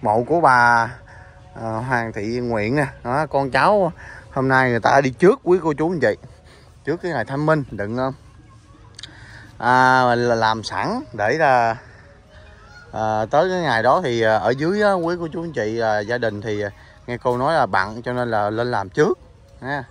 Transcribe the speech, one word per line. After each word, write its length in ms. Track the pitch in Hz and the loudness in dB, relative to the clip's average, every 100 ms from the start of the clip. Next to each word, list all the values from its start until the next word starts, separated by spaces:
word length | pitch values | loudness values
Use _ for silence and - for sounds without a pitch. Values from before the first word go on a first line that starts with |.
Mộ 200 | 123 107 | 2 0
của 180 | 123 165 | 2 2
bà, 500 | 156 123 120 120 113 123 - - - - - - | 6 6 6 4 2 -6 -20 -20 -20 -20 -20 -12
à, 80 | 113 110 127 | -8 -6 -4
Hoàng 240 | 127 113 | -4 -4
Thị 260 | 110 104 120 | -6 -6 -6
Nguyện 380 | 123 113 107 143 | -4 -2 -2 -2
nè. 100 | 139 - | -4 -6
Đó, 220 | 120 131 156 | -6 -4 -2
con 240 | 139 139 | -4 -2
cháu 420 | 135 156 208 175 - - - - | 0 2 2 0 -4 -18 -20 -10
hôm 160 | - 131 | -4 2
nay 220 | 131 131 | 2 4
người 100 | 117 | 2
ta 200 | 110 127 | 4 4
đi 100 | 139 | 2
trước 300 | 123 175 262 | 2 4 4
quý 140 | 156 185 | 2 0
cô 100 | 160 | 2
chú 200 | 139 160 | -2 -2
anh 80 | 180 | 0
chị. 160 | 123 101 - - - - - - | 0 -2 -10 -20 -20 -20 -20 -16
Trước 120 | - 160 | -8 -6
cái 100 | 185 | -4
ngày 120 | 143 | -6
Thanh 220 | 107 139 151 | -4 -4 0
Minh 180 | 156 131 | 0 -2
đừng, 280 | 104 101 120 131 147 - - - - - - - - - - - - - - | -8 -8 -4 -4 -6 -20 -20 -20 -20 -20 -20 -20 -20 -20 -20 -20 -20 -20 -4
à, 560 | 117 127 127 127 123 | 2 4 6 4 4
là 200 | 120 120 | 2 2
làm 280 | 113 110 110 | 2 0 -2
sẵn 400 | 101 87 123 233 - | -6 -6 -4 -6 -8
để 200 | 107 104 | -4 -2
là, 440 | 160 156 127 117 113 - - - - - - - - - - - | 0 2 4 2 -2 -10 -20 -20 -20 -20 -20 -20 -20 -20 -20 -14
à, 340 | - 110 110 110 | -6 -2 -2 0
tới 180 | 147 185 | 2 2
cái 120 | 185 | 0
ngày 220 | 160 113 | 0 2
đó 180 | 113 156 | 2 2
thì, 180 | 170 117 | 2 0
à, 140 | 110 110 | 2 2
ở 140 | 98 | 0
dưới 320 | 131 156 202 | -2 -2 0
á, 100 | 208 | 2
quý 240 | 190 165 175 | 2 -2 -4
cô 80 | 165 | -6
chú 120 | 165 | -8
anh 80 | 170 | -8
chị, 260 | 135 107 113 | -4 -4 -2
à, 220 | 117 107 | 0 0
gia 180 | 104 123 | -2 -2
đình 220 | 117 104 | -2 -4
thì, 220 | 107 104 | -6 -6
à, 80 | 101 - - - - | -6 -10 -20 -20 -12
nghe 100 | 120 | -6
cô 200 | 127 123 | -2 -2
nói 160 | 135 | 0
là 120 | 160 120 | 0 0
bận 360 | 95 95 110 | 0 -2 -6
cho 100 | 120 | -6
nên 180 | 123 120 | -4 -2
là 200 | 110 104 | -2 -2
lên 200 | 107 120 | -2 -2
làm 180 | 117 98 | -4 -4
trước 300 | - 156 359 - - - - | 0 0 0 -8 -20 -20 -16
ha. 240 | 127 143 131 | -8 -8 -10